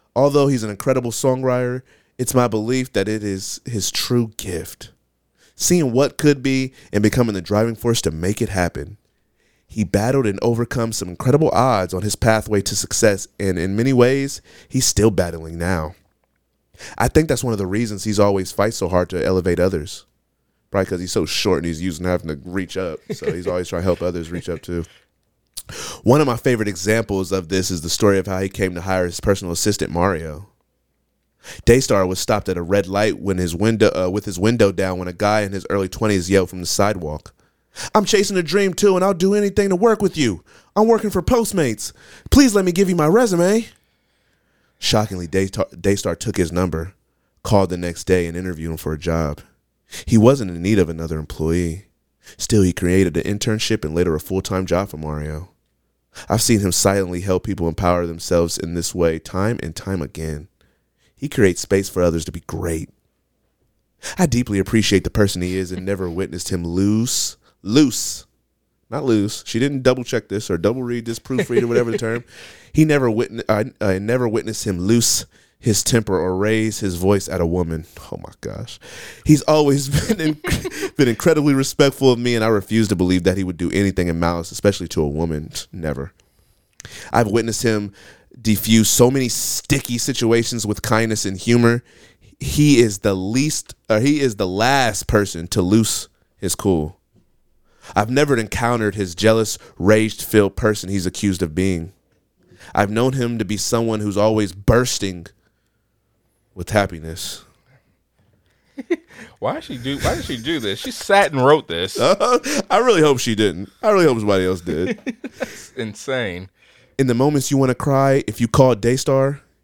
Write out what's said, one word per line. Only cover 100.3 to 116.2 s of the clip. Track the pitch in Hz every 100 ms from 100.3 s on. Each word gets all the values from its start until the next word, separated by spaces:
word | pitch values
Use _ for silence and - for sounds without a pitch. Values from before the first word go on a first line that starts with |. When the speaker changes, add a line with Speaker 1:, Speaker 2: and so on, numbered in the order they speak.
| 107 98 -
Speaker 1:
person | 107 104 92
he's | 98 87
accused | - 101 90
of | 87
being. | 78 95 87 82 - _ _ _ _ _ - -
I've | - 101
known | 110 131
him | 131 120 117
to | 98
be | 104
someone | - 117 113 110
who's | 107 101
always | 107 107 98
bursting | 95 - 117 123 - 98 87 82 _ _ _ _ _ _ _ _ _ _ _ _ 92
with | 87
happiness. | 104 101 82 80 95 - - - _ _ _ _ _ _ _ _ _ _ _ _ -
Speaker 2:
<laughs> | - 330 _ - - _
Why | 110 311
did | -
she | 123
do, | 131 143
why | 160 339
did |
she | - 123
do | 127 160
this? | 104 -
She | 262
sat | - - 196 170
and | 139 127
wrote | 151 -
this. | 82 95 -
Speaker 1:
Uh, | 127 185 240 247 269 294 -
<laughs> |
I | 196
really | 247 185
hope | 151 127
she | 123 107
didn't. | 104 82 101 _
I | 214
really | 196 160
hope | 117
somebody | 104 98 92
else | 92
did. | 85 78 92 - -
Speaker 2:
<laughs> | 226 269 -
It's | - - -
insane. | - 110 101 - 131